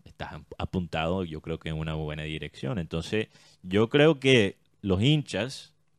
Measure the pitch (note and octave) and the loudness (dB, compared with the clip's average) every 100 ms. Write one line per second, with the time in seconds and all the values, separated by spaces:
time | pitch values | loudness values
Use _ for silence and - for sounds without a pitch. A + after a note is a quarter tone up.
0 | - - C#2 D2+ - - - F#2 E2+ D#2+ | -20 -12 -12 -12 -14 -10 -6 -4 -4 -2
1 | E2 F#2+ F2 D2+ E2 D#2+ E2 D#2 D#2 D#2 | -2 -2 -4 -8 -8 -8 -6 -6 -4 -4
2 | D2+ D2+ D#2 D#2 D2 - C3+ A2+ D#2+ E2 | -6 -6 -8 -8 -10 -8 -6 -6 -4 -6
3 | - G#2+ G#2+ _ _ _ F2+ G2 A2+ D3 | -4 -4 -4 _ _ _ -2 2 4 6
4 | D#3 C#3 C3 B2+ G2 - _ _ G2 F#2 | 6 6 6 6 4 -2 _ _ 0 2
5 | B2+ D3+ - F#2+ B2+ - - _ _ | 4 2 0 -4 -6 -8 -18 _ _